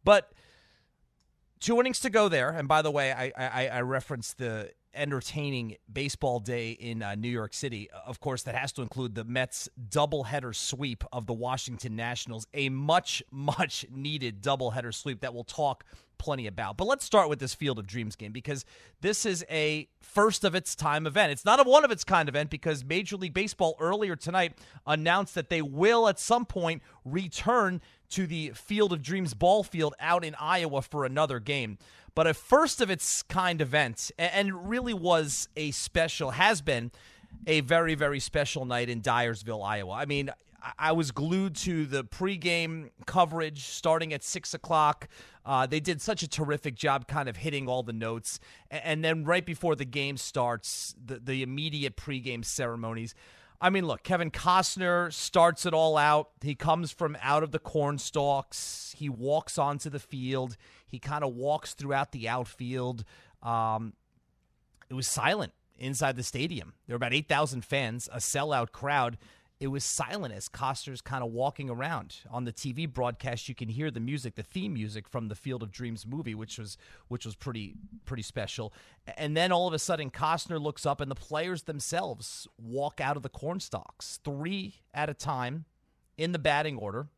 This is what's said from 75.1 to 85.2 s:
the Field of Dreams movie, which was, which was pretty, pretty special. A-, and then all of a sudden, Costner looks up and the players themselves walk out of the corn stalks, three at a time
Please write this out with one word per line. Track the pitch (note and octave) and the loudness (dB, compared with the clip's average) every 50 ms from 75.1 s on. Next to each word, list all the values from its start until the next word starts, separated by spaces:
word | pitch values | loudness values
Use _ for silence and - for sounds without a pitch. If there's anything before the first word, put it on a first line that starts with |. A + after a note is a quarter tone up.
| - B2+ A2+ G#2+ | -8 -6 -6 -6
the | G#2 | -8
Field | - - C#3 B2+ A#2+ A2+ | -8 -6 -6 -6 -6 -8
of | G#2 | -10
Dreams | F2+ - B2 A#2 A2+ G#2+ - | -10 -8 -8 -8 -8 -8 -10
movie, | A2 C3 D3+ D#3+ A#2 G#2+ | -8 -8 -8 -6 -6 -8
which | G#2+ A2 G#2+ - - | -8 -10 -12 -12 -12
was, | G#2+ G2 - - - - - - _ | -12 -12 -14 -18 -20 -20 -20 -20 _
which | _ B2 A#2+ - | _ -8 -8 -8
was | A#2 G2+ | -10 -12
pretty, | _ - C3+ A#2 A2+ G#2 F#2 - - - - - A2 _ | _ -10 -8 -8 -8 -8 -10 -12 -16 -18 -18 -20 -16 _
pretty | - C3+ A#2 G#2 | -10 -8 -8 -8
special. | - - - G#2 F#2+ - - A2 G2+ - - - - - _ _ | -8 -6 -8 -8 -6 -6 -8 -10 -10 -12 -18 -20 -20 -20 _ _
A-, | - - - | -16 -10 -6
and | D3+ D3 D3+ | -4 0 2
then | D#3+ F3 F#3 F3+ | 2 4 4 4
all | F3 F3+ | 4 4
of | F3+ D#3+ | 2 0
a | D3+ | -2
sudden, | - - F3 D#3 D3+ C3 | 0 -2 -2 -2 -2 -8
Costner | - - - D#3 E3 E3 - - E3+ D#3 | -4 -2 0 0 0 0 -2 -4 -4 -2
looks | D3 D3+ D3 - - | -2 -4 -4 -2 -2
up | D3+ C#3+ - | -2 -2 0
and | D3 C#3 | -4 -6
the | C3+ | -6
players | - - - D3+ D3+ E3 F3+ F#3 D#3 - | -10 -8 -4 -2 -2 -2 -2 -4 -6 -6
themselves | - D3+ C#3+ - - - E3+ G3 E3 A#2+ G#2 A2 - - - - - _ | -8 -8 -6 -6 -2 -2 -2 -2 -4 -6 -10 -10 -12 -12 -14 -16 -18 _
walk | - A2+ A#2 A#2+ C3+ C#3 D3+ - - | -16 -12 -6 -4 -2 -2 -4 -4 -2
out | B2+ C3+ D3 | -2 -2 -2
of | D3 A#2 | -2 -4
the | - | -10
corn | - - - D#3 F3 F#3+ | -10 -8 -6 -6 -6 -6
stalks, | - - - F#2+ - - _ _ - - - - _ | -6 -6 -8 -8 -10 -10 _ _ -14 -14 -14 -10 _
three | D3 C#3+ C#3 D3+ E3+ G3 G3 F#3+ G3+ F#3+ _ _ _ - | -8 -6 -6 -4 -4 -4 -6 -6 -8 -14 _ _ _ -6
at | C#3+ D3+ D3+ | -4 -4 -4
a | C#3+ | -4
time | _ | _